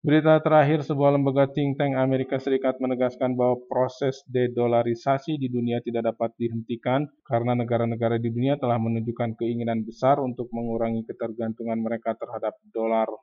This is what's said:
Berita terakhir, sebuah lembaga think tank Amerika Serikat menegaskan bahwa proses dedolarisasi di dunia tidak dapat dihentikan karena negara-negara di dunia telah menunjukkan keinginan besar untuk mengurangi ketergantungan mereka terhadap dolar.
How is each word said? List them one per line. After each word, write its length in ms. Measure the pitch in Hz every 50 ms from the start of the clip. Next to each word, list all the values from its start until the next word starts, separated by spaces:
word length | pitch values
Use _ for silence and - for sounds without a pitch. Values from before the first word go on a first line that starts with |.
Berita 320 | - 156 147 156 151 160 156 156
terakhir, 400 | 156 160 156 151 147 143 156 156
sebuah 320 | 135 - 156 139 143 143 143
lembaga 320 | 143 139 139 131 139 139
think 320 | 135 135 151 143 139 135 139
tank 160 | 143 143 135
Amerika 460 | 131 131 131 131 131 131 131 139 131
Serikat 380 | - 139 135 131 135 131 127 -
menegaskan 560 | 135 127 131 120 127 123 120 - 135 127 127 123
bahwa 220 | 123 123 123 123 123 -
proses 560 | - 123 127 123 - - 143 135 131 - _
dedolarisasi 1120 | - 123 127 123 123 123 120 120 117 117 117 117 117 117 117 - 139 135 135 - - 156 143
di 80 | 131
dunia 320 | 123 123 120 117 120 117 120 -
tidak 260 | 117 113 117 113 113
dapat 240 | 113 _ 117 113 _ _
dihentikan 640 | 117 117 113 117 113 - 123 117 - 127 127 139 151 139 _ _
karena 320 | _ _ 131 117 117 123 123
negara-negara 640 | 120 120 117 120 113 117 113 117 113 117 113 117 117
di 160 | 117 117 117
dunia 240 | 120 123 135 143 143
telah 240 | 131 123 117 117
menunjukkan 560 | 113 113 113 113 110 120 117 - 123 113 113 -
keinginan 480 | 117 117 120 117 117 117 113 113 110
besar 320 | 110 - - - 131 143 147
untuk 320 | 139 127 123 127 123 120
mengurangi 560 | - 117 117 117 113 113 113 117 113 113 113
ketergantungan 720 | - 117 - 117 117 110 113 117 113 110 _ 120 117 113 113
mereka 400 | 113 110 117 110 _ 117 110 _
terhadap 400 | 120 113 120 110 110 110 - _ _ 107 _
dolar. 320 | 113 110 113 113 110 110 110 110 -